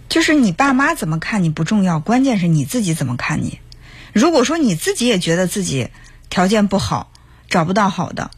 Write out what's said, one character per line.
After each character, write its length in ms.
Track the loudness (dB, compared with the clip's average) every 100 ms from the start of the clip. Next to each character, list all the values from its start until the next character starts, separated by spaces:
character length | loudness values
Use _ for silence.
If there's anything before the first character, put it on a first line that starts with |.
| -4
就 140 | 0
是 120 | 2
你 180 | 2 2
爸 200 | 2 2
妈 220 | 2 0
怎 140 | -2 -4
么 100 | -4
看 240 | -4 -2
你 80 | 0
不 140 | 0
重 180 | 0 0
要， 160 | 2 0
关 240 | 0 2
键 160 | 2 2
是 80 | 2
你 180 | 2
自 160 | 0 -2
己 140 | -2
怎 140 | -2 -4
么 80 | -4
看 260 | -4 -4
你。 160 | -4 -8 -16 -20 -20 -20 -4
如 180 | 2 4
果 140 | 4
说 120 | 2 2
你 200 | 0 0
自 180 | -2
己 140 | -2 0
也 100 | 0
觉 160 | 0
得 140 | 0 0
自 160 | -2
己 240 | -4 -4 -6 -10 -20 -20 -6
条 160 | 0 2
件 220 | 2 2
不 100 | 0
好， 320 | -2 -4 -8 -18 -20 -20 -4
找 160 | -2
不 80 | 0
到 160 | 0 0
好 240 | -2 -6
的， 180 | -8 -10